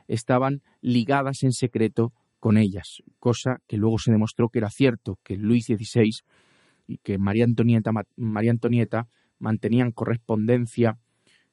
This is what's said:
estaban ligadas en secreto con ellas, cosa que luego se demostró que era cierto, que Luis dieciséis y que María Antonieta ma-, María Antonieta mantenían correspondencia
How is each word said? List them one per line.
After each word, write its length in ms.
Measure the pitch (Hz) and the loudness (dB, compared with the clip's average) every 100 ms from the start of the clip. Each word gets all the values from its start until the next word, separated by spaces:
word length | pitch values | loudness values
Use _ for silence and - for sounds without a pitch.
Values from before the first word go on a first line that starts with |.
| - | -6
estaban 560 | 117 - 127 135 139 - _ | -6 0 0 0 -4 -10 _
ligadas 640 | 127 120 110 139 135 135 | 0 0 2 0 0 -2
en 100 | 135 | -2
secreto 600 | 123 127 117 110 - 117 - _ _ | 0 -4 0 0 0 -2 -4 _ _
con 200 | 113 107 | 2 4
ellas, 440 | 101 95 - - _ _ | 2 -2 -14 -20 _ _
cosa 420 | 123 110 131 123 _ | -2 -2 -4 -6 _
que 100 | 107 | -2
luego 220 | 110 113 | 0 0
se 140 | - | 2
demostró 380 | 107 110 - 120 | 2 0 -2 -2
que 80 | 120 | 0
era 120 | 107 | -4
cierto, 480 | - 135 117 - 92 | 2 0 2 -8 -12
que 120 | - 98 | -10 -4
Luis 300 | 104 120 117 | 0 0 0
dieciséis 580 | 107 110 123 110 117 _ _ _ _ _ _ - | -4 0 2 2 0 _ _ _ _ _ _ -16
y 120 | - | -12
que 180 | - 98 | -6 -2
María 280 | 98 107 | 0 2
Antonieta 480 | 120 117 117 113 110 | 2 2 2 2 0
ma-, 120 | 110 - - | -4 -6 -8
María 340 | 113 107 117 | -4 0 0
Antonieta 580 | 117 117 120 110 113 117 _ _ _ | 0 0 0 0 -4 -8 _ _ _
mantenían 540 | 101 110 104 120 123 | -4 -2 0 0 0
correspondencia 1040 | - 107 117 - 110 110 123 117 - 113 113 _ _ _ _ _ | -2 -4 -4 -2 -2 0 0 0 0 0 0 _ _ _ _ _